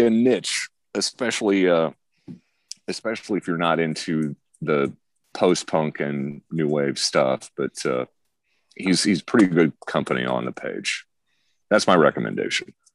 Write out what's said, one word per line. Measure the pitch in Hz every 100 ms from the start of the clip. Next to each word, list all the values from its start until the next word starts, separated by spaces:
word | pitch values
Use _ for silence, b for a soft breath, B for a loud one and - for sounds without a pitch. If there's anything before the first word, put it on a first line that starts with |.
| 117
a |
niche, | 113 123 101 - - - _ _ 104
especially, | - - 120 - 107 98 92
uh, | 85 80 - _ _ - - _ _ - - -
especially | 123 110 113 - 95
if | -
you're | 85
not | 85 80
into | 82 76 - 80 76 69 _ -
the | 80 73 69 - _ _ _
post-punk | - 92 87 - 82 78 -
and | 73 71 69 71 -
new | 82 73
wave | 73 69 65
stuff. | - 82 65 65 - -
But, | 67 - 76
uh, | 64 64 _ _ _ _ _ _ -
he's, | 95 87
he's | 101 85
pretty | - 123 95
good | 85 80 - -
company | 78 67 64 62
on | 62 62
the |
page. | - - 50 - - - _ _ _ _ _ -
That's | 107 107
my | 90
recommendation. | 71 65 55 50 50 - - - _